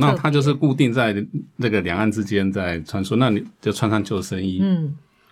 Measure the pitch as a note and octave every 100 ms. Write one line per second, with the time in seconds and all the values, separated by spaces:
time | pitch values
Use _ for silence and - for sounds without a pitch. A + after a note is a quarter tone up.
0 | C#3 - D#3 D3 C#3 D3 D3+ C3+ C3 A#2
1 | A2+ G2+ A2 - - - B2 G#2 F2 F2
2 | G#2+ G#2 G2 G2+ G2 G2 F2+ E2+ D#2 G2
3 | F#2+ A2+ B2+ G#2 - - - G2 A2 G#2+
4 | G2 G2+ G2 F#2+ F#2+ F#2 G3 F3 D3+ D3
5 | - _ _